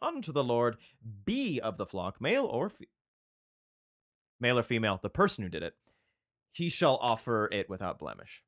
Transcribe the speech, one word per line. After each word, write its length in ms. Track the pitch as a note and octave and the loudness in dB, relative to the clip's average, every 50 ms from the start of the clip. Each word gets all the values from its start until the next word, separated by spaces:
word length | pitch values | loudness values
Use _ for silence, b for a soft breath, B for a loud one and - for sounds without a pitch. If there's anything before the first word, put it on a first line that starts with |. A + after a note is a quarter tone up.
| - | -4
unto 300 | D4+ F4 C#4 A3 D#3+ C#3 | -4 -4 -4 -6 -2 0
the 120 | C#3+ C3+ | 0 2
Lord 320 | B2 A#2+ A#2 A#2+ A#2+ A2+ b b b b b - A2+ G#2 G2+ G2+ | 2 2 2 2 2 0 b b b b b -16 -16 -16 -8 -4
be 340 | - A3 C4+ C#4 A3 D3+ A#2+ | -2 -2 0 0 -2 -2 -2
of 160 | A2+ A2 F#2+ | -2 -4 -4
the 100 | - G2+ | -4 -6
flock, 340 | - - F#2+ F2 F#2+ - - | -6 -4 -4 -4 -6 -6 -4
male 240 | A#2 D3+ A3+ C#4 C4 | -2 0 0 0 0
or 220 | - - A#2+ D#3+ G#3 | 0 0 -2 -2 -2
fe-, 180 | - - - - _ _ _ _ _ _ _ _ _ _ _ _ _ _ _ _ _ _ _ _ _ _ _ _ _ _ _ _ _ _ | -4 -10 -16 -20 _ _ _ _ _ _ _ _ _ _ _ _ _ _ _ _ _ _ _ _ _ _ _ _ _ _ _ _ _ _
male 180 | B2 A#2+ B2 A#2+ | 0 2 4 4
or 40 | A2+ | 2
female, 360 | - B2 A2+ A2 G#2 F#2+ F#2 - | 2 2 2 4 2 2 0 -2
the 80 | F#2+ | -4
person 320 | - - G3 G3 - - G#2 | 0 2 2 2 2 0 -4
who 40 | F2+ | -6
did 120 | E2+ D#2 E2 | -6 -6 -6
it, 120 | E2+ - _ _ _ _ _ _ _ _ _ _ _ _ _ _ _ - | -6 -8 _ _ _ _ _ _ _ _ _ _ _ _ _ _ _ -6
he 160 | - E3+ E3+ | -4 -2 -2
shall 280 | - - F3 D3 C3 | 2 4 4 4 4
offer 520 | C3 A#2+ A#2+ A2+ A2 - B2 A#2 G#2+ G#2+ - - | 4 4 2 2 2 2 2 2 2 2 2 0
it 160 | G2+ F#2+ - | -2 -2 -2
without 300 | F#2+ F#2 G2+ F2+ - - | -4 -4 -4 -6 -6 -6
blemish." 440 | - B1+ G#1+ G1+ - - - - - | -8 -10 -10 -10 -14 -18 -20 -20 -20